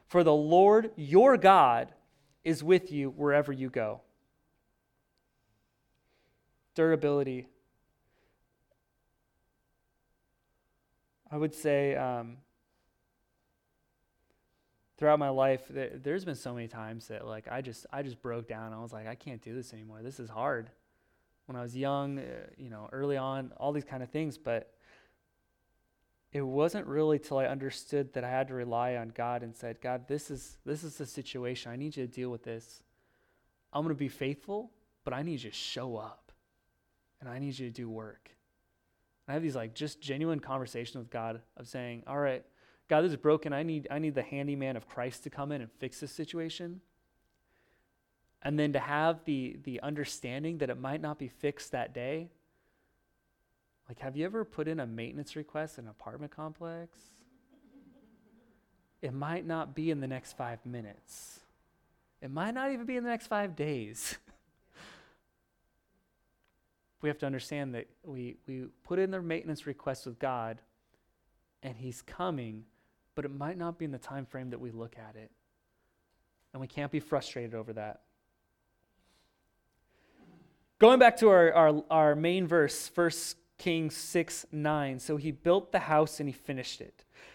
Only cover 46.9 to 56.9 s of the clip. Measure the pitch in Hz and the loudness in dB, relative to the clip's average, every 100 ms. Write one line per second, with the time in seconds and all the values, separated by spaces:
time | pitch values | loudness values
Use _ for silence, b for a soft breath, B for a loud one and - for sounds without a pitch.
46.9 | _ _ _ _ _ _ _ _ _ _ | _ _ _ _ _ _ _ _ _ _
47.9 | _ _ _ _ _ 143 151 151 139 135 | _ _ _ _ _ -4 0 2 0 0
48.9 | 147 160 160 165 139 127 131 139 123 143 | 0 0 0 -2 -4 -4 -8 -10 -8 -6
49.9 | 151 143 - 127 131 156 165 135 123 131 | -6 -6 -8 -8 -6 -6 -4 -4 -4 -6
50.9 | 156 151 151 131 - 143 143 - 127 117 | -6 -6 -8 -10 -6 -6 -6 -8 -6 -6
51.9 | 123 127 156 170 _ _ _ _ _ _ | -6 -6 -6 -10 _ _ _ _ _ _
52.9 | _ _ _ _ _ _ _ _ _ - | _ _ _ _ _ _ _ _ _ -20
53.9 | 123 135 139 175 220 220 - 151 160 120 | -12 -10 -6 -4 -4 -6 -6 -4 -4 -4
54.9 | 113 117 139 143 156 147 151 156 - 113 | -6 -8 -10 -12 -12 -10 -8 -8 -10 -18
55.9 | 107 - 127 147 - 156 156 170 165 170 | -16 -16 -12 -14 -12 -12 -12 -12 -12 -14